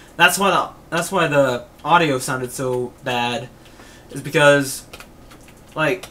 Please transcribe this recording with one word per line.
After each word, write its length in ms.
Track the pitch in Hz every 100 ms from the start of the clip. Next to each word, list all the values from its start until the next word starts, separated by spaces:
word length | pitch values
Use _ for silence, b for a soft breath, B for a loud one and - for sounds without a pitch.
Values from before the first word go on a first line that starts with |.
| B B
That's 220 | 175 180
why 120 | 196
the, 200 | 165 - - -
that's 240 | 165 170
why 160 | 190 160
the 380 | 143 135 123 - -
audio 340 | 147 170 160 131
sounded 320 | 127 131 123
so 440 | - 131 123 120 -
bad, 460 | 131 123 120 117 123 - B B B B B
is 120 | 139
because, 640 | 139 160 147 143 135 - - - - - - - - - -
like, 320 | - 156 127 -